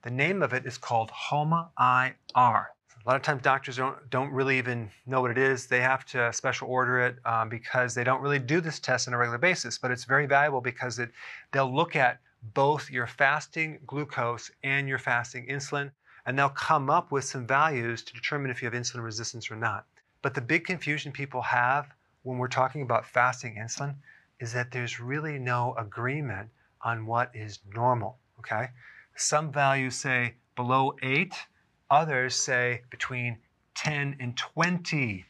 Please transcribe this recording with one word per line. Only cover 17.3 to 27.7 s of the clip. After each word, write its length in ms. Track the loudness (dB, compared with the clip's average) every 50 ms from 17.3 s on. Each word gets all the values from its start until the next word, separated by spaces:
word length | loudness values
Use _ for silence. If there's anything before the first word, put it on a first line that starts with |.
| -6 -8 -2
values 560 | 0 2 4 4 4 2 0 -2 -2 -4 -4 -8
to 100 | -12 -16
determine 380 | -8 -6 -4 -4 -2 -2 -4
if 100 | -4 -4
you 60 | -4 -4
have 60 | -4
insulin 300 | -4 -6 -4 -6 -6 -8
resistance 480 | -8 -8 -8 -8 -8 -10 -10 -10 -10 -8
or 40 |
not. 300 | -4 -2 -2 -2 -4 -8 _ _ _ _ _ _ _ -4
But 120 | -4 -4
the 60 | -4
big 240 | -2 0 0 0 0
confusion 480 | -2 -6 -4 -2 -4 -4 -4 -4 -8 -8
people 300 | -8 -10 -6 -6 -6 -4
have 460 | 0 2 2 4 4 2 0 -2 -4 -14 _ _ _ _ _ _
when 160 | -8 -4 -4
we're 100 | -2 -2
talking 340 | 2 2 2 2 0 -6 -2
about 240 | 0 0 0 0
fasting 500 | 0 2 4 4 4 2 -2 -10 -12 -10
insulin 380 | -10 -8 -8 -6 -6 -6 -6 -8 -10 -14 -20 -20 -20 _ _ _ _
is 120 | -8 -4 -2
that 200 | -2 -4 -2 -4
there's 260 | -6 -6 -6 -6 -8
really 400 | -6 -4 -4 -4 -4 -4 -6 -4
no 380 | -2 0 0 2 0 0 -2 -4
agreement 720 | -6 -6 -6 -4 -2 -2 -2 -2 -4 -4 -6 -8 -10 -12 _ _ _ _ _ _ -4
on 240 | -4 -4 -2 -4
what 240 | -2 0 0 0 0 -2
is 260 | -10 -10 -10 -12 -14 _ -12